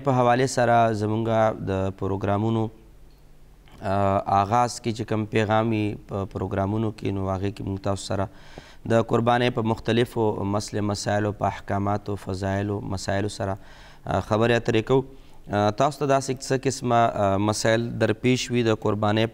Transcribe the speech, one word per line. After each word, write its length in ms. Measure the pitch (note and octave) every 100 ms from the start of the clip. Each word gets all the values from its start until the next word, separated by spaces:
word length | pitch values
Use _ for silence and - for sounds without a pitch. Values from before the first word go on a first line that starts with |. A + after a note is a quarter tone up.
په 60 | C#3
حوالې 360 | B2+ A#2+ B2 C3
سره 460 | - A#2+ A#2 A2+
زموږ 360 | G#2+ G#2+ A2 A2+ A2+ A2 -
د 300 | G2 F#2+ F#2+ F#2+
پروګرامونو، 680 | F#2+ G2 G2 G2+ A2 A2+ A2 - - - - - - - - - - -
آ، 360 | G2+ G2 G2 G2
آغاز 560 | - G2 G2 A#2+ A#2+ -
کې 120 | A#2+
چې 160 | A2 G#2+
کوم 160 | G#2+
پیغام 460 | G#2 A2 G#2 A2 A2+
وي 240 | A2 G#2 - -
په 160 | G2+ F#2+
پروګرامونو 580 | F#2 F#2+ G2 G2 G#2+ A2
کې، 160 | G#2 G2+
نو 260 | G2 F#2+ F#2+
هغې 140 | G2+
کې 140 | G2+
موږ 140 | G#2+ F#2+
تاسو 240 | G2 G2 -
سره 220 | G2 F#2+ - - - - - -
د 140 | A2+
قربانۍ 500 | A2+ A#2+ A#2 A#2+ B2
په 80 | A#2+
مختلفو 840 | A2+ A2+ - A2+ B2 A#2 G#2+ -
مسلې 360 | G2 G#2 - G#2+
مسایلو، 520 | G2+ G2+ - G#2 G#2
په 140 | G2+ G2+
احکاماتو، 680 | - - G2+ G2+ G2+ -
فضایلو، 640 | G2+ - F#2+ G2 G2 G2+ G2+
مسایلو 480 | G#2+ G2 - G2 G#2
سره، 280 | - G2+ F#2+ - - - -
آ، 160 | - F#2+
خبرې 320 | - G#2+ A#2
اترې 300 | A#2 A#2 A2+
کوو۔ 200 | A2 C3+ C3+ - - - -
آ، 160 | G#2 G#2
تاسو 360 | G#2 C#3+ C#3+ C#3+
ته 120 | C3+
داسې 160 | C3+
څه 240 | B2+ - C3+
قسمه، 480 | C3+ - B2 A#2 A#2
آ، 220 | - G2 F#2+
مسایل 640 | G#2 G#2+ A#2 A2+ A#2 A2+
درپیش 500 | A2+ G#2+ B2+ B2+ -
وي 120 | A#2+
د 100 | A2+
قربانۍ 520 | A2 G#2+ G#2 G#2+ A2 A2+